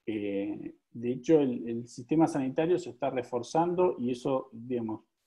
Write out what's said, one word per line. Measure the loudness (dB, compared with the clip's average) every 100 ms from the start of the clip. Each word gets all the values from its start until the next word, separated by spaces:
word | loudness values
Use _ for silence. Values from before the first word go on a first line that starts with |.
| -6
Eh, | -4 -2 -2 -2 -6 -10 -14 _
de | -6 -4
hecho, | -4 4 4
el, | 6 0 -4
el | -6 -6
sistema | -12 0 4 4
sanitario | 2 0 0 2 2
se | 0
está | -4 -2
reforzando | -2 -2 -4 0 2 2 4 2 2
y | -2
eso, | -2 0 -2 -2
digamos, | -12 -4 -2 -2 -6 _ _